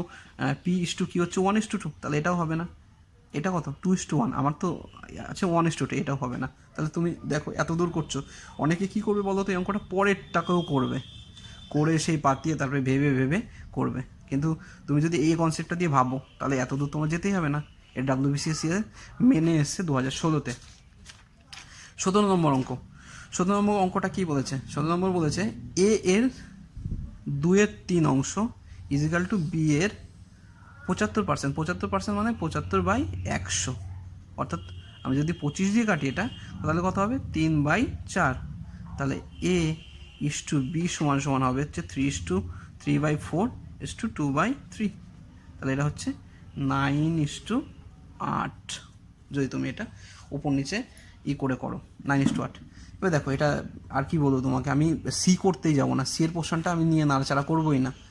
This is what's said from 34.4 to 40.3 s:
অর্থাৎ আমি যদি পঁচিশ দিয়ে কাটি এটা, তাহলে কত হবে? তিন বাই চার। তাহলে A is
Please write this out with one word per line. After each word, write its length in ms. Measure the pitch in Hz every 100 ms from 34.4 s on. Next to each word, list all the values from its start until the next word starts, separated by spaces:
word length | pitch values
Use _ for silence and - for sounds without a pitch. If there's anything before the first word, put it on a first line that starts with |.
অর্থাৎ 220 | 139 170 - - - -
আমি 100 | 131 135
যদি 120 | 156 170
পঁচিশ 260 | 147 143 196
দিয়ে 120 | 220 220
কাটি 160 | 160 139
এটা, 120 | 123 214 - - - 156
তাহলে 160 | 165 185
কত 80 | 190
হবে? 120 | 202 262 -
তিন 180 | 156 160 151 147
বাই 140 | 180 294 - -
চার। 200 | 196 143 127 - - - - - -
তাহলে 200 | 135 - - - 165 180
A 20 | 160 160 - - - -
is 80 | 147